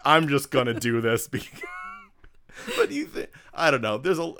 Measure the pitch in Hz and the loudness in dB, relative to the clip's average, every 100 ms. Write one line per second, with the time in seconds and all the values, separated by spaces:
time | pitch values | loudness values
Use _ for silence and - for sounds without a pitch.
0 | 139 156 156 139 - 135 123 113 117 117 | 4 4 4 0 2 0 0 0 0 2
1 | 113 113 - 117 - - - - - - | 2 0 -2 -8 -10 -14 -14 -14 -14 -16
2 | - _ - - - - - 494 415 285 | -20 _ -20 -20 -20 -16 -6 -2 0 -2
3 | - - - - - - 160 131 110 107 | -6 -10 -12 -16 -14 0 2 2 0 -2
4 | 170 165 170 | 0 -2 -2